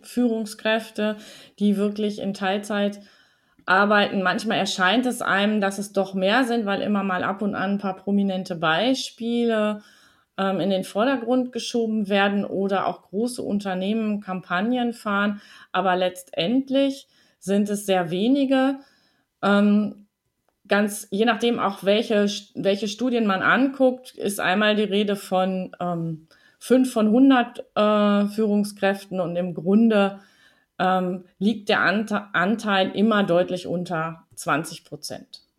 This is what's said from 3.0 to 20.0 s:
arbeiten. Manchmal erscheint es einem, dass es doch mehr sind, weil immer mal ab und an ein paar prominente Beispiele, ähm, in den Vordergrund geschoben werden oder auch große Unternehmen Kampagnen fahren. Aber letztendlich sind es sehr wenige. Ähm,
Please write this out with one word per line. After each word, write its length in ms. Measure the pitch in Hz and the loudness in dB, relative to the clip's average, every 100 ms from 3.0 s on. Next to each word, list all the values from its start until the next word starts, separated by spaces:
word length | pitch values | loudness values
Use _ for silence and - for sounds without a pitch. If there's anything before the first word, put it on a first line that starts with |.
| - _ _ _ _ _ - | -14 _ _ _ _ _ 0
arbeiten. 560 | 185 202 208 202 196 | 4 4 4 2 0
Manchmal 340 | 185 208 208 170 | -2 -2 -2 -2
erscheint 480 | 196 - 185 226 | -2 0 2 2
es 160 | 254 240 | 0 -2
einem, 400 | - 190 208 214 | -2 0 2 0
dass 160 | 196 202 | -2 -4
es 160 | 202 | -4
doch 220 | - 190 | -2 -2
mehr 300 | 190 190 233 | 0 2 2
sind, 200 | 247 233 | 2 0
weil 160 | 202 196 | -2 -2
immer 220 | - 202 | 0 0
mal 200 | 196 180 | 0 -2
ab 200 | 143 202 | -2 -2
und 120 | 208 | -4
an 180 | 85 190 | -2 -2
ein 60 | 202 | -2
paar 180 | 196 190 | -4 -6
prominente 600 | - 202 196 190 180 170 | -2 0 0 -2 -6 -2
Beispiele, 1300 | 160 160 233 262 - - 233 233 233 220 214 208 - _ _ _ _ - | 0 2 2 0 -4 -8 -4 0 0 0 0 -4 -10 _ _ _ _ -4
ähm, 200 | 196 196 | -2 0
in 120 | 196 | 0
den 140 | 190 | -2
Vordergrund 680 | 185 202 240 269 226 254 247 | -2 -2 0 0 0 0 -2
geschoben 560 | 233 - 240 226 220 190 | -6 -4 -2 -2 -2 0
werden 380 | 202 202 202 - | 2 2 2 -2
oder 400 | 180 196 196 180 | -2 -2 0 -2
auch 160 | 180 | -4
große 400 | _ 190 247 247 | _ -4 -4 -4
Unternehmen 800 | - 202 202 185 190 220 214 208 | -4 -4 -4 -4 -2 -2 -2 -4
Kampagnen 720 | 208 185 - 180 220 247 240 | -6 -10 -4 -2 0 0 -2
fahren. 480 | 233 214 202 208 208 - - - | -4 -2 0 0 -4 -10 -20 -8
Aber 260 | 185 185 180 | -2 0 2
letztendlich 1120 | 185 180 - - 165 254 269 262 277 269 - _ _ _ | 0 -4 -10 -4 0 0 0 2 0 -2 -12 _ _ _
sind 300 | - 202 208 | -2 0 0
es 160 | 202 | -2
sehr 260 | 202 185 170 | 0 0 0
wenige. 680 | 180 220 285 269 269 262 269 - _ _ _ _ _ | 0 2 2 2 2 2 -2 -10 _ _ _ _ _
Ähm, 580 | 196 202 208 208 208 - | 2 4 4 4 0 -6